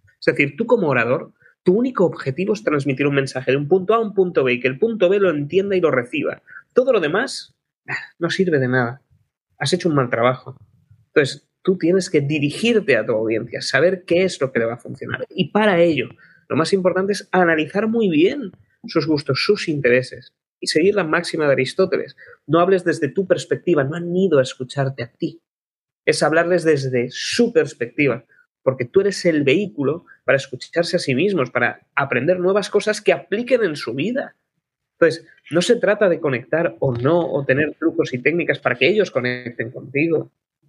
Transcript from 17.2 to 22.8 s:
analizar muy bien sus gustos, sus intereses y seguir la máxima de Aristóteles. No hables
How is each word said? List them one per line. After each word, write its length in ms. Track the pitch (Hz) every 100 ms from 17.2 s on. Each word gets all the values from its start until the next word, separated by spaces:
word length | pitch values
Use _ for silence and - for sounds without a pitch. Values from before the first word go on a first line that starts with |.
| -
analizar 560 | 185 175 160 147 196 220
muy 220 | 233 208
bien 420 | 151 190 285 202 - _ _ -
sus 220 | 165 147
gustos, 360 | 147 - 135 -
sus 240 | 202 -
intereses 640 | 147 127 123 123 - - _ _ _
y 80 | 123
seguir 280 | 160 185 208
la 100 | 160
máxima 400 | 165 170 160 151
de 80 |
Aristóteles. 640 | 131 131 - 185 - - - - - -
No 140 | 160
hables 240 | 180 190